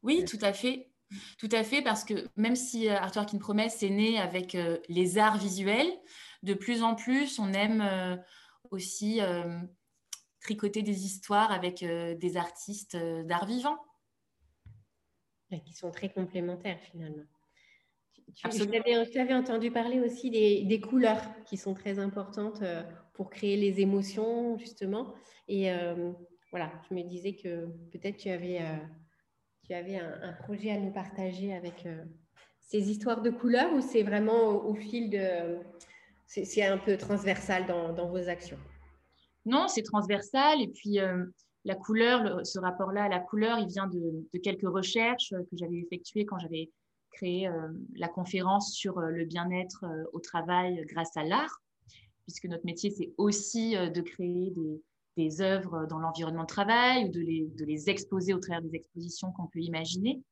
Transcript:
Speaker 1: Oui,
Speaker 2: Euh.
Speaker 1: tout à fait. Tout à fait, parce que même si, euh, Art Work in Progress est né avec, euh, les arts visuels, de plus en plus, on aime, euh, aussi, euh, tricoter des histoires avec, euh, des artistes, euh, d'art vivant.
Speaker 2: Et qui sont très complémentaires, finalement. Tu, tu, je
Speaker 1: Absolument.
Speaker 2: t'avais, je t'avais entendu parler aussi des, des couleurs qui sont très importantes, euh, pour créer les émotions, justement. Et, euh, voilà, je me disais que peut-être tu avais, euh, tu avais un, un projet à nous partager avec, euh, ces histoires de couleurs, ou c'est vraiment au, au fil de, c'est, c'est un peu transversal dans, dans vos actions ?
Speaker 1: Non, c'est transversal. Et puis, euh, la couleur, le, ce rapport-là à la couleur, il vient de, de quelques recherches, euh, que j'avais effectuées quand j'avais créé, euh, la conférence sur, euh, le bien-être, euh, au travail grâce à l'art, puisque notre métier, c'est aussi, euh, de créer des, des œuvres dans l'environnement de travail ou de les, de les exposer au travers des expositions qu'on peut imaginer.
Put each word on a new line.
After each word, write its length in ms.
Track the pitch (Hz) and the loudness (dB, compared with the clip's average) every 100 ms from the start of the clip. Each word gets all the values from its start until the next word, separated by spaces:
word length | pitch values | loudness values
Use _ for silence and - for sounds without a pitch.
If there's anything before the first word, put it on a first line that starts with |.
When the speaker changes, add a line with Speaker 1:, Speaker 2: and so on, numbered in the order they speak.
Speaker 1:
Oui, 200 | 214 311 | 4 2
Speaker 2:
Euh. 40 | 180 | 2
Speaker 1:
tout 140 | 214 | 0
à 100 | 208 | 0
fait. 380 | 196 247 262 - _ _ 196 - - | 2 -2 -2 -8 _ _ -16 -16 -10
Tout 120 | 220 | 0
à 100 | 226 | 0
fait, 180 | 220 277 | 2 2
parce 220 | 254 214 | 2 0
que 240 | - 208 - - | 0 -4 -4 0
même 220 | 220 247 | 2 2
si, 320 | - 233 220 | 0 0 2
euh, 80 | 202 | 2
Art 140 | 185 214 | 0 -2
Work 180 | 208 | -2
in 40 | 202 | -4
Progress 460 | - 208 226 220 | 0 2 2 0
est 60 | 196 | 0
né 300 | 196 220 226 | 4 4 4
avec, 360 | 180 180 180 180 | 0 -2 -4 -2
euh, 240 | 170 165 - | 0 -2 -2
les 280 | 170 180 190 | 2 4 6
arts 200 | 214 214 | 6 6
visuels, 540 | 196 185 196 220 320 359 - - - - | 0 0 2 4 2 0 -10 -20 -20 -10
de 120 | 185 | -2
plus 300 | 196 - 240 | -2 0 2
en 120 | 226 220 | 2 0
plus, 440 | 240 262 285 - | 2 2 2 -2
on 140 | 202 | 0
aime, 280 | 196 208 220 | 2 4 4
euh, 360 | 202 190 185 180 180 - - _ - | 2 0 -2 -4 -8 -20 -20 _ -10
aussi, 500 | 196 185 - 208 226 | -8 -6 -4 0 2
euh, 380 | 196 175 175 175 180 - _ _ _ - _ _ | 2 0 -2 -6 -10 -14 _ _ _ -16 _ _
tricoter 400 | - 214 208 208 | -6 -2 -2 0
des 240 | 214 196 190 | 0 0 -2
histoires 480 | - - 208 220 | -8 0 4 4
avec, 300 | 190 180 180 | 2 0 -4
euh, 320 | 175 170 170 170 | -4 -2 -2 -2
des 200 | 175 170 | 0 0
artistes, 600 | 170 - - 208 - 175 | -2 -6 -12 -12 -8 -6
euh, 280 | 170 165 | -4 -4
d'art 220 | 165 170 196 | -2 -2 0
vivant. 320 | 247 262 302 - _ _ _ _ _ _ _ - - _ _ _ _ _ _ _ | -2 -2 -4 -8 _ _ _ _ _ _ _ -20 -20 _ _ _ _ _ _ _
Speaker 2:
Et 100 | 175 | -12
qui 120 | - | -12
sont 180 | 170 175 | -12 -10
très 200 | 165 196 | -6 -8
complémentaires, 680 | 190 180 185 175 175 196 170 - | -4 -4 -4 -4 -4 -6 -8 -10
finalement. 320 | 170 160 151 151 _ _ _ _ _ _ _ _ | -14 -12 -12 -16 _ _ _ _ _ _ _ _
Tu, 80 | _ | _
tu, 200 | - - | -20 -8
je 60 | 226 | -2
Speaker 1:
Absolument. 240 | 220 208 | 0 2
Speaker 2:
t'avais, 340 | 226 233 233 233 | 2 4 4 4
je 60 | |
t'avais 220 | 254 254 | 0 2
entendu 360 | 262 254 226 233 | 2 2 0 0
parler 300 | 233 233 254 | 0 2 2
aussi 300 | 240 240 254 | 2 0 -2
des, 340 | 226 214 202 | 6 6 6
des 160 | 196 214 | 4 0
couleurs 420 | 220 262 233 220 - - - | 4 6 6 4 -2 -12 -10
qui 120 | 196 | -8
sont 160 | - | -6
très 260 | 190 - 196 | -6 -4 -2
importantes, 640 | 196 196 196 - 208 214 | -2 -4 -8 -6 -6 -4
euh, 220 | 196 170 170 - - | -4 -4 -8 -16 -20
pour 180 | - 190 | -10 -10
créer 280 | - 208 202 | -2 2 4
les 240 | 202 190 | 4 4
émotions, 760 | 196 196 196 214 220 233 240 226 | 4 4 0 -2 0 0 0 -2
justement. 560 | 233 - 190 208 262 - - - - | -6 -8 -4 -4 -4 -12 -20 -20 -4
Et, 240 | 196 190 | 0 2
euh, 420 | 180 175 175 175 175 - - _ | 0 -2 -2 -4 -6 -14 -20 _
voilà, 200 | 180 160 160 - | -6 -6 -8 -8
je 60 | 185 | -6
me 60 | |
disais 340 | 175 175 190 196 | -6 -6 -8 -8
que 320 | 185 170 170 170 - | -6 -6 -8 -12 -16
peut-être 260 | 175 196 202 | -8 -8 -6
tu 120 | 202 | -4
avais, 320 | 180 180 180 | -4 -2 -2
euh, 160 | 165 156 156 - - _ _ _ _ _ | -2 -4 -8 -16 -20 _ _ _ _ _
tu 100 | - | -10
avais 240 | 180 175 196 | -8 -6 -6
un, 220 | 165 151 | -6 -8
un 120 | 180 | -10
projet 360 | 170 - 208 208 | -12 -10 -6 -2
à 100 | 202 | -2
nous 120 | 196 | -2
partager 600 | 196 190 - 185 180 202 | -6 -8 -6 -6 -4 -6
avec, 340 | 185 175 170 175 | -6 -8 -10 -12
euh, 160 | 160 165 - _ _ - _ | -10 -12 -18 _ _ -20 _
ces 320 | _ 214 196 | _ 0 0
histoires 300 | 208 254 226 | 0 0 2
de 100 | 233 | 2
couleurs, 420 | 233 240 247 320 | 2 4 4 6
ou 80 | 302 | 4
c'est 220 | 254 233 | 4 4
vraiment 460 | 202 208 214 226 226 | 4 4 4 6 6
au, 220 | 202 - | 4 2
au 40 | 214 | -2
fil 340 | 214 240 226 | -2 -4 0
de, 480 | 202 190 175 170 170 175 - - - - _ _ | 0 2 0 0 -4 -8 -18 -20 -20 -20 _ _
c'est, 180 | - 190 | -6 -2
c'est 180 | - | 2
un 140 | 202 196 | 4 4
peu 180 | 196 196 | 2 2
transversal 680 | - 202 196 185 - 185 185 | 2 0 2 0 2 0 2
dans, 260 | 175 165 | 0 0
dans 160 | 170 175 | -2 -2
vos 220 | 180 180 | -2 -2
actions ? 300 | 175 - 143 139 - - _ _ _ _ _ - | -4 -6 -14 -16 -20 -20 _ _ _ _ _ 2
Speaker 1:
Non, 220 | 269 370 | 4 4
c'est 140 | 294 | 2
transversal. 800 | 220 208 185 202 202 262 285 302 | 2 2 2 0 0 4 6 6
Et 60 | 214 | 2
puis, 320 | - 208 202 | -2 0 2
euh, 260 | 190 180 180 - _ _ - | 4 0 -4 -8 _ _ -6
la 80 | |
couleur, 500 | 190 - 220 233 247 | -6 0 4 6 6
le, 200 | 214 180 | 4 0
ce 160 | 175 196 | -4 -2
rapport-là 460 | 180 180 190 202 202 | -2 -2 -2 0 2
à 40 | |
la 100 | 180 | 0
couleur, 380 | 180 214 220 233 | 0 2 2 2
il 100 | 196 | 0
vient 200 | 185 196 | -2 -2
de, 400 | 175 165 160 160 | -2 -2 -4 -6
de 60 | 180 | -4
quelques 320 | 196 185 190 | -2 0 0
recherches, 640 | 180 185 233 226 240 - | 0 0 2 2 2 -2
euh, 80 | 190 | -4
que 160 | 180 170 | -6 -6
j'avais 200 | 170 175 | -4 -4
effectuées 480 | 175 180 - 214 208 | -6 -8 -6 -2 -2
quand 120 | 185 | -2
j'avais 320 | 170 160 160 _ _ _ _ | -6 -6 -6 _ _ _ _
créé, 340 | - 185 180 190 | -8 -2 -2 -2
euh, 220 | 165 160 165 - - | -2 -6 -8 -12 -8
la 140 | 170 | -6
conférence 640 | - 180 190 185 196 202 | -4 -4 0 2 2 2
sur, 260 | - 196 180 | -4 -4 -2
euh, 100 | 165 | -2
le 160 | 165 165 | -2 -4
bien-être, 600 | 170 175 180 185 - 180 | -2 -2 -2 -4 -8 -8
euh, 180 | 160 160 | -6 -6
au 60 | 170 | -8
travail 680 | - 170 165 180 180 175 151 | -4 -4 2 2 2 -2 -4
grâce 300 | 165 165 - | -4 -4 -2
à 60 | |
l'art, 380 | 156 208 302 - _ _ - - _ _ - | 0 0 0 -6 _ _ -20 -20 _ _ -18
puisque 180 | - 175 | -12 -8
notre 200 | 170 175 | -6 -6
métier, 260 | 170 202 | -2 -4
c'est 200 | 202 175 - | -2 -6 2
aussi, 580 | 208 202 - 233 226 214 | 2 2 0 -2 2 2
euh, 140 | 175 | 2
de 120 | 165 | 0
créer 500 | 175 - 180 175 185 | -4 -4 -2 0 -2
des, 300 | 175 156 156 - _ _ - | -2 -4 -4 -10 _ _ -2
des 260 | 156 156 | -2 2
œuvres 440 | 190 190 185 165 156 | 2 2 0 -4 -4
dans 140 | 156 | -2
l'environnement 420 | 165 160 165 165 | -2 -2 -4 -4
de 60 | 165 | -4
travail 580 | - 202 233 247 254 208 | 0 4 6 6 6 2
ou 40 | |
de 100 | 170 | 0
les, 260 | 165 160 156 | 0 0 -2
de 200 | - 151 | -4 -4
les 220 | 151 151 | -2 0
exposer 460 | 196 - 190 180 | -2 0 -2 2
au 60 | 185 | 0
travers 240 | 185 170 | 0 -4
des 120 | 160 160 | -4 -8
expositions 560 | - 170 170 - 185 | -10 -12 -10 -6 -8
qu'on 140 | 185 170 | -6 -8
peut 140 | 165 | -6
imaginer. 640 | 170 160 165 180 208 269 - | -4 -4 -4 -2 0 -2 -6